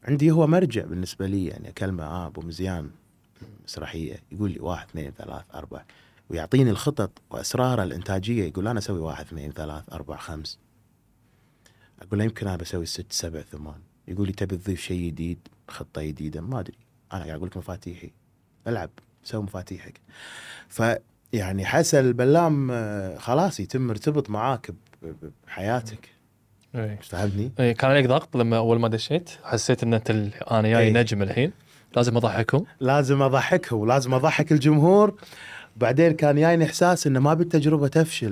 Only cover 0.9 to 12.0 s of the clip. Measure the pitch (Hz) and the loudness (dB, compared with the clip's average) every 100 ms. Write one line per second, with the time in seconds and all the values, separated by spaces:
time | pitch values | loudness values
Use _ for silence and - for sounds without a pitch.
0.9 | 85 92 - 98 98 87 73 76 - 98 | -6 -8 -6 -4 -2 -4 -8 -16 -6 -6
1.9 | 92 76 87 85 76 82 82 92 90 73 | -4 -6 -8 -10 -12 -12 -6 -6 -6 -8
2.9 | - _ _ _ _ - - - - 76 | -14 _ _ _ _ -20 -20 -18 -14 -12
3.9 | 82 78 - _ 87 104 - 73 85 - | -10 -10 -12 _ -6 -4 -4 -8 -8 -10
4.9 | 82 69 71 69 71 - - - - - | -12 -12 -12 -14 -14 -14 -18 -16 -16 -20
5.9 | _ _ _ _ 82 78 131 127 101 - | _ _ _ _ -10 0 4 4 2 -2
6.9 | 147 101 - _ - - 120 127 123 92 | -2 -6 -6 _ -10 -6 0 0 2 -2
7.9 | 82 85 95 98 117 90 80 101 117 98 | -4 -4 -4 -2 -2 -2 -4 -4 -4 -4
8.9 | 95 80 71 76 80 73 71 76 76 - | -6 -6 -8 -12 -12 -12 -10 -10 -10 -14
9.9 | - - 73 - 80 78 - _ _ _ | -16 -14 -14 -12 -12 -12 -16 _ _ _
10.9 | _ _ _ _ _ _ _ _ _ _ | _ _ _ _ _ _ _ _ _ _
11.9 | _ | _